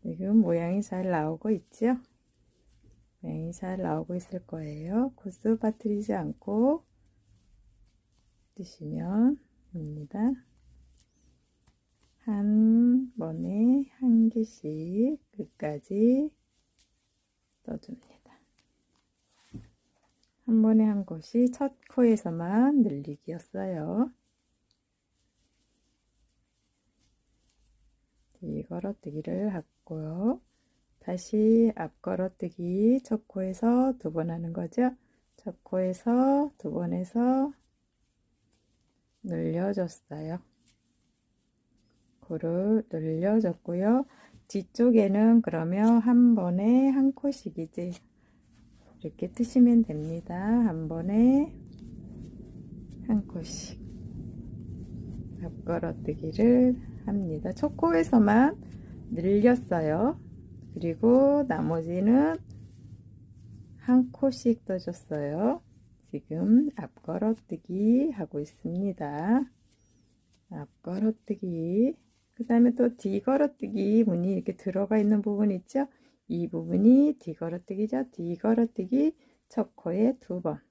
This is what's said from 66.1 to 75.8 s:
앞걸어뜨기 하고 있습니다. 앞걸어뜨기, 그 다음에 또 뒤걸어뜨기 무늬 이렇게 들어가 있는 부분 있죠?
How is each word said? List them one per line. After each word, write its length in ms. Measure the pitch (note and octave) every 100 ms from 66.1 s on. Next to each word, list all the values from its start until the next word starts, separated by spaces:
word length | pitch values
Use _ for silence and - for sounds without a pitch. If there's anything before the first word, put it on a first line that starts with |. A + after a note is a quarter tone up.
| D3+ - D#3 F#3 A#3 D4 C4
앞걸어뜨기 1400 | E3+ _ - F3+ G#3+ A3 _ G#3+ _ F#3 G#3 B3 D4+
하고 280 | A3 E3 D3
있습니다. 1040 | D3+ _ E3 F3 G3+ F#3 D3 D3 F3 B3 B3+ _ _ _ _ _ _ _ _ _ _
앞걸어뜨기, 1500 | E3 C#3+ _ - F#3 G#3+ A3 - G#3 F#3 E3 E3 F#3+ B3+ E4 _ _ _
그 120 | _ A#3+
다음에 280 | A#3 A#3+
또 220 | A#3+ B3 A#3+
뒤걸어뜨기 1080 | G3 G3+ G3+ C4+ D4 - G#3 G3+ G3 G#3+ G#3+
무늬 280 | F3 F3
이렇게 220 | F#3+ F3+ F#3
들어가 420 | - F#3 G3 G#3+
있는 240 | G#3 G#3+
부분 300 | G3+ G3+ G#3+
있죠? 360 | F#3 - C4+